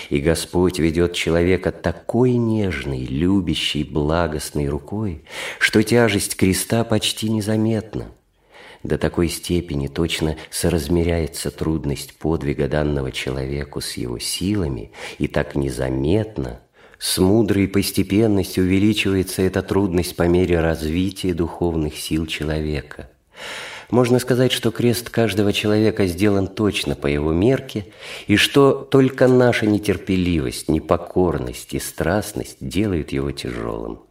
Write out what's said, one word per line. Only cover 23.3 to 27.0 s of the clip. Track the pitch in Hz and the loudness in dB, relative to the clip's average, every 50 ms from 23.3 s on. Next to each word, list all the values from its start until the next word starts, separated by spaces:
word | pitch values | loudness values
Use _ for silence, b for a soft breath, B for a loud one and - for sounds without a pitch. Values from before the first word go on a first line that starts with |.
| B B B B B B B B B B B B | B B B B B B B B B B B B
Можно | 101 120 127 117 123 123 | 2 2 4 6 4 2
сказать, | - - 131 120 131 123 | 4 2 2 2 4 2
что | - - - 117 107 | 2 0 -2 -2 0
крест | - 117 120 113 - - - | 2 2 2 2 0 -4 -4
каждого | - - 113 107 95 104 104 101 101 | 0 0 0 2 2 2 2 2 2
человека | - - 107 104 107 110 107 95 - 101 | 0 0 2 2 4 4 2 2 2 0
сделан | 92 85 85 101 107 101 98 95 90 | 0 2 2 2 2 4 2 0 -2
точно | - - 107 101 - - - 71 69 | -2 0 0 0 0 0 -2 -4 -4
по | - | -2